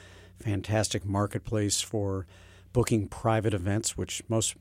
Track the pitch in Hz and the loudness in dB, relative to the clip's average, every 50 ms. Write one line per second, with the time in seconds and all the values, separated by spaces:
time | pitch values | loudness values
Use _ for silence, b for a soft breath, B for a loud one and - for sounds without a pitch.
0 | B B B B B B B B - 117 101 98 - - 107 110 104 - - 104 | B B B B B B B B -4 -2 -2 -2 0 0 2 2 2 0 -2 -4
1 | - 98 98 101 104 101 - 107 - - 113 107 104 101 - - - - - 107 | -4 -2 0 0 0 0 -2 -6 -6 -2 -2 0 0 0 0 -2 -2 -2 -4 -2
2 | 101 98 95 95 90 b b b b b b b b b b 123 113 - 123 107 | -2 -2 -2 -4 -6 b b b b b b b b b b 2 2 4 4 2
3 | 98 - - - - 113 113 110 101 110 104 95 87 101 101 110 - - - - | 0 -2 -4 0 2 4 4 4 4 2 0 0 0 0 0 0 0 -2 -4 -4
4 | 95 - - - - - 113 113 101 - - - | -6 -6 -6 -8 -4 0 0 2 2 0 -2 -6